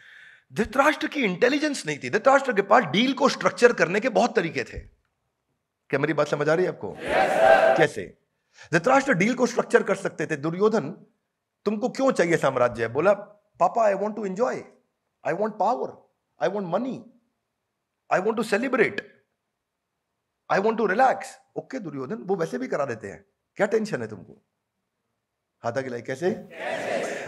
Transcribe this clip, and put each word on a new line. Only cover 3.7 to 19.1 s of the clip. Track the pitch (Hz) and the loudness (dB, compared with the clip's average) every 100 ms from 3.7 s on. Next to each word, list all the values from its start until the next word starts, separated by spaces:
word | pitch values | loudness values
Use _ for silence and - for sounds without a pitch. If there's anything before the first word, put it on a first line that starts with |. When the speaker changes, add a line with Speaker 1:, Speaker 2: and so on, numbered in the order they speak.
Speaker 1:
करने | 180 160 196 | 6 0 2
के | 254 | 0
बहुत | 196 233 214 | 2 2 0
तरीके | 170 139 | -2 -6
थे। | 110 98 - _ _ _ _ _ _ _ _ _ _ | -8 -10 -16 _ _ _ _ _ _ _ _ _ _
क्या | 139 | -2
मेरी | 151 | 0
बात | 151 147 | 0 -2
समझ | 147 147 | 0 0
आ | |
रही | 165 180 | 0 0
है | |
आपको? | - 98 - | -4 -12 -10
Speaker 2:
यस, | - | -4
सर। | - - - - - - - | 0 2 4 6 6 6 4
Speaker 1:
कैसे? | 151 110 85 - _ _ _ _ - | 2 0 -12 -16 _ _ _ _ -2
धृतराष्ट्र | 165 170 269 277 | 0 4 2 2
डील | 185 208 | 2 2
को | 254 247 | 2 0
स्ट्रक्चर | - - 233 | 0 2 2
कर | 202 196 | 2 -2
सकते | 175 - 156 | -4 -6 -6
थे। | 156 | -4
"दुर्योधन, | 151 175 214 214 143 190 - _ _ _ _ _ - | -4 0 0 0 -4 -12 -20 _ _ _ _ _ -6
तुमको | 214 240 | -2 -4
क्यों | - 269 | 0 0
चाहिए | 226 170 156 | 2 2 4
साम्राज्य?" | 143 127 120 110 113 | 2 2 0 0 -4
बोला, | 127 180 208 - - _ _ | 2 2 2 -2 -20 _ _
"पापा, | 180 226 214 | 0 2 2
I | 190 | 2
want | 208 208 | -4 -4
to | 202 | -6
enjoy, | 185 254 185 - _ _ _ _ _ - | -2 -2 -4 -12 _ _ _ _ _ -6
I | |
want | 170 214 208 | -2 -4 0
power, | 190 254 - - _ _ _ _ | -2 0 -6 -12 _ _ _ _
I | 156 | -2
want | 202 180 | -2 -4
money, | 185 262 156 - _ _ _ _ _ _ _ _ _ _ | -4 -4 -8 -14 _ _ _ _ _ _ _ _ _ _
I | 156 | 0
want | 196 226 | 0 -2
to | - | 0
celebrate, | 202 262 254 147 - - | 0 0 2 2 0 -12